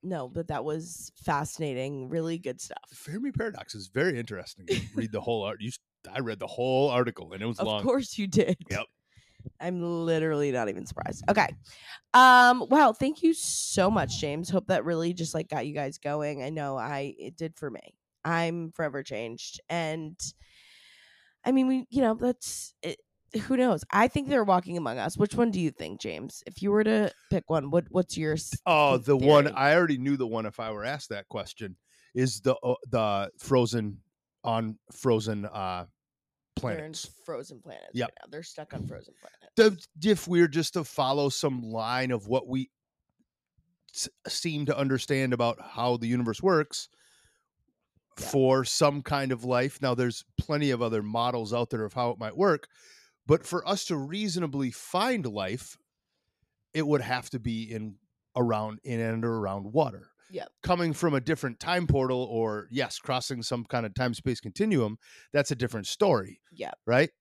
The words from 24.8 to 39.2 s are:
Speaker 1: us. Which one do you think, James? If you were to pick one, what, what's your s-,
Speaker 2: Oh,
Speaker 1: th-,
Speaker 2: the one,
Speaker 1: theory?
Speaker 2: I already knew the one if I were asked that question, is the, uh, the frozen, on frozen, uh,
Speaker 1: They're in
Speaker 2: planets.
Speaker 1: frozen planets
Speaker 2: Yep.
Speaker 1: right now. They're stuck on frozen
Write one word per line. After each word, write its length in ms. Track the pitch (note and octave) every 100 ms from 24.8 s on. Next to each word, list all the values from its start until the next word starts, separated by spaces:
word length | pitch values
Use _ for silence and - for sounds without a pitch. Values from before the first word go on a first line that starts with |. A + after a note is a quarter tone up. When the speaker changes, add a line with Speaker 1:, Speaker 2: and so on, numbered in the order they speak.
| C#3 A#2+
Speaker 1:
us. 180 | A2+ -
Which 180 | G3+
one 160 | G#3 A#3+
do 100 | F#3+
you 100 | E3
think, 300 | - D#2+ F#2
James? 420 | G#2+ D#2+ B2 - -
If 160 | F3+
you 80 | G3
were 140 | G#3
to 260 | G#3+ A3 G#3 - _
pick 180 | F#3+ -
one, 220 | E3+ C#3
what, 140 | E3 B2+
what's 260 | F3+ F3+ -
your 180 | D#3
s-, 220 | D#3 - - -
Speaker 2:
Oh, 300 | D#3+ D3 B2+
Speaker 1:
th-, 100 | A#2
Speaker 2:
the 100 | C#3
one, 280 | C3+ D3
Speaker 1:
theory? 120 | C#3+ G#2
Speaker 2:
I 180 | C#3
already 240 | D#3+ E3+ C3+
knew 180 | C3+ C#3+
the 100 | A#2+
one 200 | A2+ A2
if 140 | -
I 100 | A2
were 140 | G#2+
asked 240 | A2 C#3+ -
that 200 | G#2 G2
question, 480 | A2+ F#2 - G#2 F#2 _ _ _
is 260 | B2 C3 G#2+
the, 120 | C3 -
uh, 180 | B2 B2+ -
the 400 | A#2 G#2+ G2+ G2 _
frozen, 600 | - C3 A#2+ A#2 G#2+ G2+ _ _ _ _
on 340 | A#2+ A2+ A2+ G#2+ _
frozen, 540 | - C3 A2+ G#2+ G#2 G2+
uh, 400 | G#2+ F#2+ F2+ E2+ _ _ _ _ _ _ -
Speaker 1:
They're 100 | B2
in 40 | G#2+
Speaker 2:
planets. 320 | D3+ D#3 - -
Speaker 1:
frozen 360 | - C#3+ C#3+ C3
planets 300 | D3 D#2 G1+
Speaker 2:
Yep. 140 | A#2+ A#2
Speaker 1:
right 60 | -
now. 80 | -
They're 120 | D3
stuck 320 | E3+ - D3+
on 120 | - -
frozen 280 | - - _